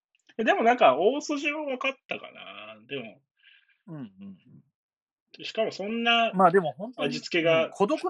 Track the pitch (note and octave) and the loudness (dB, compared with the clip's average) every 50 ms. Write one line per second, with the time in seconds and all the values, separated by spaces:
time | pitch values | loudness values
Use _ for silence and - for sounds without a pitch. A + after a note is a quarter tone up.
0 | _ _ _ _ _ _ _ - A3 C4 F#4 F#4 A#3 A3+ B3 B3 A3 C#3+ B2+ C#3+ | _ _ _ _ _ _ _ -2 2 2 2 4 4 4 6 6 6 6 6 6
1 | F3 A3 C4+ D4 - - D4+ C#4 C#4+ D4 D4 D#4 D4+ C#4 C4 B3+ - C4+ C4+ _ | 4 2 2 0 -2 -4 -4 -4 -4 -4 -4 -4 -4 -6 -6 -4 -4 -4 -6 _
2 | _ - - - - - - - - F#2 G2 G2+ G#2+ G#2+ A2 G#2+ A2 B2+ C#3 C3+ | _ -10 -10 -10 -12 -16 -18 -18 -18 -16 -16 -16 -16 -16 -18 -18 -14 -10 -10 -10
3 | A#2 A2 F2+ _ _ _ _ _ _ - - _ _ _ _ _ _ - E3 D3 | -10 -12 -16 _ _ _ _ _ _ -20 -20 _ _ _ _ _ _ -16 -14 -14
4 | B2+ G#2 F#2+ F#2+ G2 G2 F#2+ F2 _ _ - - _ _ _ _ _ _ _ _ | -14 -14 _ -18 -18 -18 -18 -20 _ _ -20 -20 _ _ _ _ _ _ _ _
5 | _ _ _ _ _ _ - - D#3+ - - A3 A3 F3 - - F#3+ G#3 A3+ A#3 | _ _ _ _ _ _ -20 -18 -16 -8 -4 -2 -2 -2 -4 -6 -8 -6 -4 -2
6 | A#3 A#3 A#3 A#3 A#3 A3 - F#3 G3 F3 E3 G3 F3 D3+ B2+ B2+ G3 B3 - - | 0 0 2 2 2 0 2 4 4 6 6 4 2 0 -6 -8 -12 -12 -8 -6
7 | C#3 D3 D#3+ D3+ - - - F3 D#3+ E3 E3 D#3+ D#3+ - - - G3 G#3 D#4 D4+ | -4 -4 -4 -6 -6 -4 -2 0 2 4 4 2 2 0 -2 -2 0 0 0 -2
8 | - | -2